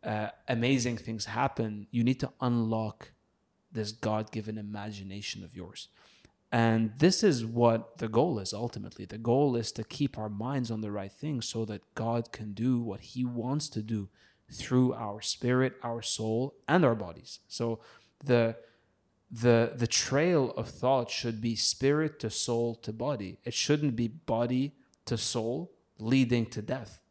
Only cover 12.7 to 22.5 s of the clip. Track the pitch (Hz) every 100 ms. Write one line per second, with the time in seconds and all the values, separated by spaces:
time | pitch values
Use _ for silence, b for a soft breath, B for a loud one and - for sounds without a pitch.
12.7 | 123 117 95 - 127 127 120 117 147 -
13.7 | 113 107 110 98 b b b _ - -
14.7 | 127 127 113 110 107 - - 120 127 131
15.7 | - 120 117 110 - 110 113 135 - -
16.7 | 165 147 110 92 80 - - _ - 117
17.7 | 113 B B B _ 139 120 113 113 b
18.7 | b b b _ _ _ 113 120 117 113
19.7 | 127 117 - - 139 170 170 123 - 110
20.7 | - 123 131 117 - 120 110 117 110 -
21.7 | - 135 147 156 - 110 - -